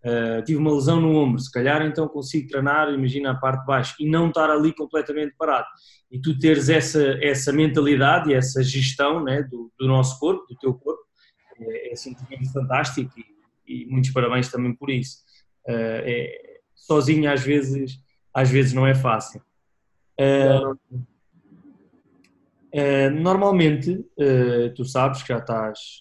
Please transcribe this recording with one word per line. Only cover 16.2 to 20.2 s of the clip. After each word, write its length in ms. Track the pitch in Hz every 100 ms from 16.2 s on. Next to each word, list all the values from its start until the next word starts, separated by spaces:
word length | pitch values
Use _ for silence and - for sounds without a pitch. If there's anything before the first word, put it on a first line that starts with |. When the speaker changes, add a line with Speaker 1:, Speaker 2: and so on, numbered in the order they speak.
| - - - - _
Speaker 1:
sozinho 560 | _ _ 151 135 156 147
às 120 | 139
vezes, 560 | 131 147 131 135 131 - _ _ _
às 160 | 135 131
vezes 220 | 131 135
não 160 | 127 135
é 80 | 135
fácil. 460 | 131 110 - - _ _ _ _ _ _ _
Ah, 400 | -